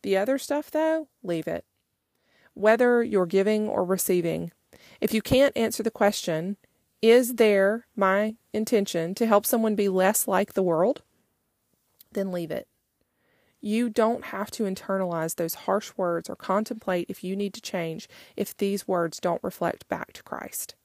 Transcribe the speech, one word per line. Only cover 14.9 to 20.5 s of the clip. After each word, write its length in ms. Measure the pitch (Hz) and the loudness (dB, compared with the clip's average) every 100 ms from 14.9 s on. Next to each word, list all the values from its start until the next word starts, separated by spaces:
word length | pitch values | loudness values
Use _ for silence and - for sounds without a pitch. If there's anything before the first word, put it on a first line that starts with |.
| 190 185 170 160 | -2 -2 -2 -4
those 180 | - 165 | -4 -6
harsh 400 | - - 196 - | -4 -2 -2 -2
words 340 | - 180 170 - | -4 -2 -2 -6
or 60 | |
contemplate 680 | - - 190 214 220 - 180 - | -12 -2 -2 0 -6 -4 -4 -4
if 160 | 190 | -8
you 100 | 185 | -8
need 200 | 190 202 | -4 -6
to 80 | - | -8
change 480 | - 185 165 160 - - - | -8 -6 -6 -8 -14 -20 -18
if 220 | - 202 - | -8 -8 -2
these 320 | 202 196 - | -2 -2 -2
words 320 | 180 165 - | -2 -2 -4
don't 200 | 180 170 | -4 -4
reflect 460 | - - 170 - - | -6 -4 -6 -6 -8
back 240 | - - | -8 -8
to 120 | - | -16
Christ. 520 | - - - | -12 -12 -10